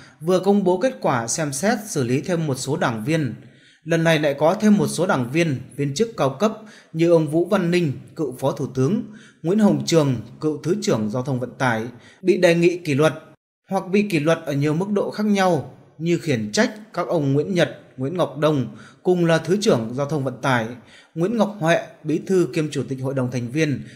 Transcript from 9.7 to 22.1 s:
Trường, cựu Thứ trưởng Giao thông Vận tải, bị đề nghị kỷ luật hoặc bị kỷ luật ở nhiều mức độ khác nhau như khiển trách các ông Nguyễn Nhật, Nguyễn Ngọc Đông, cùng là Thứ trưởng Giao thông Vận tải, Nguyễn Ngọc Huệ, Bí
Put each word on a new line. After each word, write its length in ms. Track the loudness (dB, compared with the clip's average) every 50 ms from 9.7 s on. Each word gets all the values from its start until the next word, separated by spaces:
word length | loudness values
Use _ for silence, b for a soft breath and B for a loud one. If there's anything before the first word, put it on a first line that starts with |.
| 6 4 2
Trường, 300 | 2 4 4 4 4 2 0 -4 -8 -10 -6
cựu 200 | -4 -4 -4 -2 -2
Thứ 120 | -2 -2 0
trưởng 280 | 0 0 0 0 0 -2
Giao 140 | -4 -4 -4
thông 160 | -4 -4 -4
Vận 180 | -4 -6 -6 -2
tải, 280 | 0 0 0 0 -2 -6 B B B B B B
bị 160 | 0 0 2 4
đề 180 | 4 4 4
nghị 220 | 4 4 2 2 0
kỷ 160 | -2 -2 0
luật 200 | 2 2 2 0 -2 -8 -20 -20 _ _ _ _ _ _ -6
hoặc 140 | -6 -4 -2 0
bị 100 | 2 2
kỷ 180 | 2 2 0 0
luật 200 | 2 2 0 0 -2
ở 80 | -2 -2
nhiều 200 | 0 0 0 0
mức 160 | 0 -2 -2
độ 220 | -2 -2 -2 -2
khác 140 | -4 -2 0
nhau 480 | 0 2 2 4 2 2 0 -2 -4 -12 -20 -20 _ _ -6
như 200 | -2 0 0 0
khiển 340 | 0 -2 -2 -2 -2 -2
trách 420 | 0 0 0 0 -2 -8 -18 -10 -8
các 140 | -6 -4 -2
ông 260 | -2 0 0 2 0
Nguyễn 200 | 0 0 0 0
Nhật, 260 | 0 0 0 -2 -6 -20 -20 -12 -8
Nguyễn 200 | -8 -6 -2 -2
Ngọc 200 | -2 -4 -2 0
Đông, 380 | 0 0 2 0 -2 -4 B B B B B B -2
cùng 220 | 0 2 2 4
là 120 | 2 2 2
Thứ 200 | 0 0 -2 0
trưởng 320 | 2 2 2 2 0 -4 -6
Giao 120 | -6 -4
thông 180 | -4 -4 -4 -4
Vận 180 | -4 -6 -4
tải, 260 | -2 0 0 0 -2 -4 -8 -12 B B B B B B -6
Nguyễn 220 | -4 -2 -2 0 0
Ngọc 180 | -2 -2 -2 -2
Huệ, 200 | 0 2 2 0 0 -4 -12 -10 -6
Bí 180 | -4